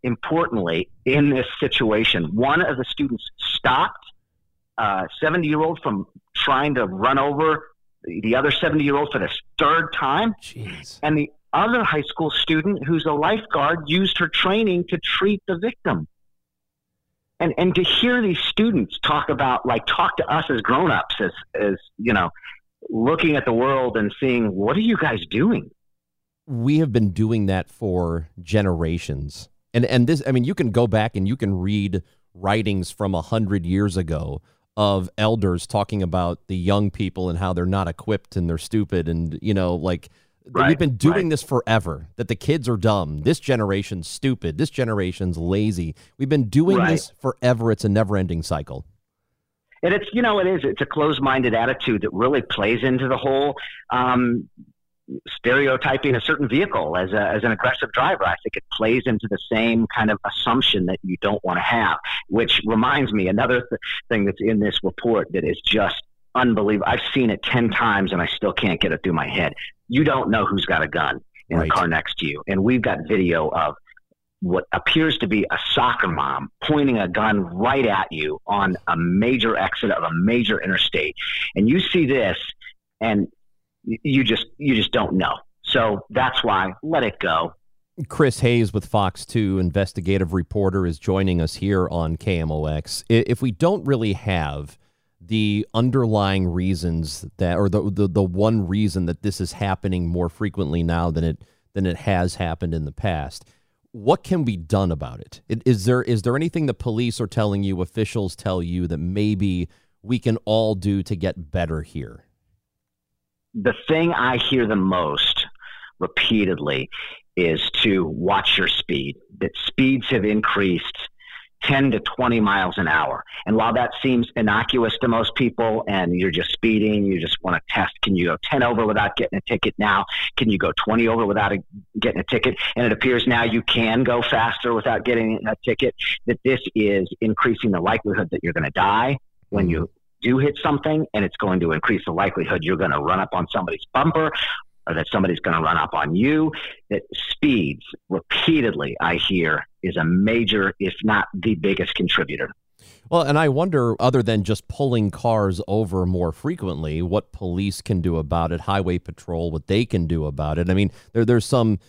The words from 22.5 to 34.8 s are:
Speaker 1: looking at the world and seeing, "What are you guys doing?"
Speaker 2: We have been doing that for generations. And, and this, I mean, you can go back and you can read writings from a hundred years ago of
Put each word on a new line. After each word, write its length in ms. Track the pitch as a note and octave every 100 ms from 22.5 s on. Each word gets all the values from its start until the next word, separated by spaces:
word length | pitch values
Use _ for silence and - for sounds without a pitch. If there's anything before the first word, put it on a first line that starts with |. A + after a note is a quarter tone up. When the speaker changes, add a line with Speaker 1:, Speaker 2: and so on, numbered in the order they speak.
| - _ _ -
Speaker 1:
looking 480 | A2+ A#2 D#3+ E3 C#3+
at 80 |
the 80 | C3
world 440 | A#2 C3 C3+ B2+ A2
and 160 | G#2 -
seeing, 360 | C3+ B2 A2
"What 220 | F#2+ G#2 D#3
are 40 |
you 160 | A3+ A3
guys 240 | D#3 A2 -
doing?" 400 | G#2+ F3+ G3 - - _ _ _ _ _ _ -
Speaker 2:
We 320 | B2 B2 D3+
have 140 | D#3+
been 180 | A#2 G#2+
doing 360 | F2 G#2+ A2+ G2
that 220 | F#2+ -
for 580 | - G#2+ F2+ F2 E2 D#2+ -
generations. 1080 | F2 A2 G2 E2+ E2 E2+ - C#2 D2 - - _ _
And, 120 | A#2+
and 220 | A#2+ B2+ A#2+
this, 160 | D#3+ C3+
I 60 |
mean, 120 | B2+
you 100 | B2
can 160 | F#3+ C3
go 160 | G#2+ A#2+
back 300 | G#2+ A2 G2+
and 100 | F#2+
you 100 | B2+
can 180 | G2+ F#2+
read 440 | F#2 G#2 G2 F2+ - _ _
writings 560 | F2+ F#2+ G#2+ G#2+ G2 F2
from 240 | - G2+
a 80 | F#2
hundred 440 | D#2+ A2+ G#2 G2+ E2+
years 300 | F#2+ G#2 F2+
ago 460 | E2 D#2 D2+ C#2+ - _ _
of 320 | -